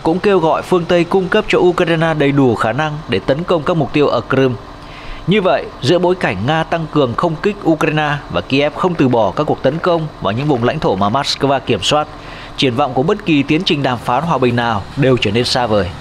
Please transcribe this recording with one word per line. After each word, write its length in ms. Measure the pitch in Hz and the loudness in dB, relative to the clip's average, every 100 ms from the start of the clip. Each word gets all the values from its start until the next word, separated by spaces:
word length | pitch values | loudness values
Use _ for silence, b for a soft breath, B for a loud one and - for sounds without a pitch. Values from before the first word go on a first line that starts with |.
cũng 160 | - 175 | 0 0
kêu 200 | 202 196 | 2 2
gọi 220 | 160 120 | 2 0
phương 240 | - 151 165 | 2 0 2
Tây 180 | 180 | 0
cung 260 | 170 196 180 | 2 0 0
cấp 160 | 214 - | 0 2
cho 120 | 170 | 2
Ukraine 540 | 180 175 175 165 165 | 4 2 0 0 0
đầy 180 | 160 143 | 2 2
đủ 240 | 143 131 107 | 4 4 2
khả 160 | 110 | 0
năng 260 | 117 156 147 - | -2 -4 -4 -4
để 100 | 101 | -4
tấn 240 | - 135 | 0 -2
công 200 | 175 175 | 0 -2
các 140 | 147 175 | 0 -2
mục 160 | 131 | 0
tiêu 140 | 151 143 | 2 2
ở 140 | 120 - | 2 0
Crimea. 280 | 127 135 117 - - B B B B - | 2 2 0 -10 -18 B B B B 0
Như 140 | 208 | 2
vậy, 240 | 185 147 - - | 2 0 -2 -6
giữa 180 | 120 175 | 2 2
bối 160 | 175 180 | 4 0
cảnh 220 | 170 101 110 | -2 -2 -2
Nga 160 | 160 | -2
tăng 220 | 160 170 156 | 0 -4 -2
cường 200 | 151 131 | 0 0
không 220 | 117 175 156 | 0 -2 0
kích 140 | 202 208 151 | -2 -2 0
Ukraine 500 | 156 160 151 151 143 - | 0 2 0 0 -4 -4
và 120 | 85 | -6
Kiev 320 | 90 135 143 147 | -2 0 0 0
không 200 | 185 170 | -2 2
từ 120 | 139 | 2
bỏ 240 | 123 104 | 4 2
các 120 | 87 | 0
cuộc 200 | 151 135 | -2 0
tấn 160 | 131 156 | -2 -2
công 280 | 185 170 156 - | 0 0 -2 -6
vào 120 | 92 | -4
những 140 | 107 147 | -2 0
vùng 160 | 131 | 0
lãnh 160 | 120 147 | 0 0
thổ 160 | 160 101 | -2 0
mà 140 | 101 | 0
Moscow 500 | 123 143 - 143 135 | 0 -2 -2 0 0
kiểm 220 | - 110 | 0 -2
soát, 260 | - 147 151 - B B B - | 0 0 -2 -8 B B B -2
triển 180 | 135 117 | 0 2
vọng 180 | 143 | 0
của 100 | 127 | 0
bất 220 | 151 208 - | 0 0 2
kỳ 180 | 151 | 2
tiến 180 | 139 151 196 | 2 0 0
trình 180 | 156 | 0
đàm 140 | 135 123 | 0 -2
phán 260 | - 123 | -2 -2
hòa 140 | 170 147 | 0 2
bình 180 | 127 120 | 2 2
nào 260 | 117 107 92 - | 0 -2 -4 0
đều 200 | 135 123 | 2 2
trở 140 | 110 | 2
nên 140 | 107 123 | 0 0
xa 200 | 135 123 | 0 2
vời. 220 | 104 90 85 | 2 0 -4